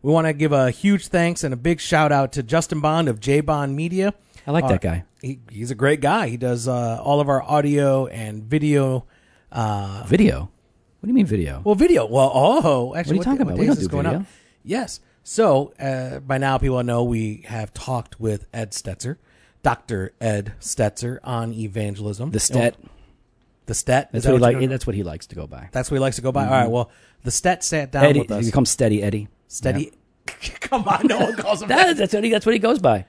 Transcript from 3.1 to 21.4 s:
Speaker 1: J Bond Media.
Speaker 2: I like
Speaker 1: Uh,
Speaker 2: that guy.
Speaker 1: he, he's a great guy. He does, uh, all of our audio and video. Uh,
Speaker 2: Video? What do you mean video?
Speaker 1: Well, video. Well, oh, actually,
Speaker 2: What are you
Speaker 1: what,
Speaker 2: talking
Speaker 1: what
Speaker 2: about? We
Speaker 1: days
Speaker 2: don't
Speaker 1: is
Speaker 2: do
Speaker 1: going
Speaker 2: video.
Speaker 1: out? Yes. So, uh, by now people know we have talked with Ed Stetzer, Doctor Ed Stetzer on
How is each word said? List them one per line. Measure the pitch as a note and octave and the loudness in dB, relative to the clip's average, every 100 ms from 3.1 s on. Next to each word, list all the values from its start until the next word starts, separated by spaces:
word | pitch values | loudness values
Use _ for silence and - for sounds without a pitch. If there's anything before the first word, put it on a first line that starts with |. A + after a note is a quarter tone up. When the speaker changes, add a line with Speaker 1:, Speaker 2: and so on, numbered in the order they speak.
| G#2+ | -2
Speaker 1:
J | A2 C#3+ | 0 0
Bond | D3+ D3+ C#3 C#3 | 2 -2 -2 -4
Media. | E3 F#3 G3 G3+ _ - - | -4 -2 -2 -4 _ -18 -2
Speaker 2:
I | |
like | D#3 | 0
Speaker 1:
Uh, | C3+ | 2
Speaker 2:
that | F#2 | 0
guy. | F2 F2 E2+ _ | 0 -4 -8 _
Speaker 1:
he, | B2 C3+ - | -12 -12 -14
he's | G#2+ A#2+ | -12 -8
a | A#2 | 0
great | C3+ D3+ | 2 2
guy. | C#3 G3+ D#3+ | 2 0 -2
He | A#2+ | -4
does, | B2 A#2+ A#2 | -4 -2 -2
uh, | B2 A#2 A2+ | -2 -2 -4
all | - C#3+ | 0 2
of | C#3+ | 2
our | C3+ | 0
audio | - D3 D3 C#3+ C#3 C3+ C3 | 2 0 2 2 2 2 0
and | A#2 A2 G#2+ | -6 -8 -10
video. | G#2+ D3+ D3+ D3 C3+ B2+ - _ _ _ _ | -4 -2 2 2 2 -2 -6 _ _ _ _
Uh, | B2 A2 G#2 G2 G2+ - | -4 -2 -2 -6 -10 0
Speaker 2:
Video? | D#3 G#3+ C2 | 4 4 2
What | E2+ _ _ _ _ _ | -8 _ _ _ _ _
do | G3+ | 0
you | |
mean | B3+ F#3+ | 2 2
video? | G#2 D#2 - | 0 -2 -4
Speaker 1:
Well, | F#2 G3+ | 0 4
video. | F4 E4+ A2 | 6 4 4
Well, | B2 C3+ | 4 4
oh, | C3 D3+ C#4 F3 C3+ B2 - | 6 4 4 4 2 0 -4
actually, | |
Speaker 2:
What | |
are | E3+ | -2
you | F3+ | 0
Speaker 1:
what, | |
Speaker 2:
talking | A#3+ C4+ G#3+ | 0 0 0
Speaker 1:
what | |
Speaker 2:
about? | F2+ | 2
We | G#3+ | 2
Speaker 1:
days | C#4+ | 2
Speaker 2:
don't | |
Speaker 1:
is | F#2 | 0
Speaker 2:
do | |
Speaker 1:
going | - - | 0 0
Speaker 2:
video. | D3+ | -2
Speaker 1:
out? | F#3+ _ _ _ | -4 _ _ _
Yes. | - G#3+ A#3 - _ _ | -6 -6 -6 -12 _ _
So, | - - A3 C3+ C#3 - | -10 0 4 4 0 -6
uh, | C3+ C3 B2+ C3 | -6 -6 -8 -12
by | C3+ C3+ | -4 -2
now | C3+ C3 | 0 2
people | C3+ B2+ | 0 0
know | A#2+ A#2+ | 0 0
we | A#2+ A#2 A2 G#2+ - | 0 0 -2 -6 -10
have | A#2 G#2 | -10 -10
talked | - - B2 A2 - | -12 -8 -6 -8 -6
with | A2+ G#2 - | -4 -4 -8
Ed | A#2 G#2+ | -10 -10
Stetzer, | - - F#2 A#2+ D3+ _ _ _ _ | -10 -10 -10 -10 -10 _ _ _ _
Doctor | B2+ A#2 - G#2 F#2+ _ | -2 -2 -4 -6 -6 _
Ed | A#2 G#2 G#2 - | -2 -2 -4 -12
Stetzer | - - G#2+ - A#2+ B2+ | -10 -2 -2 -2 -8 -8
on | - A#2+ | -6 -6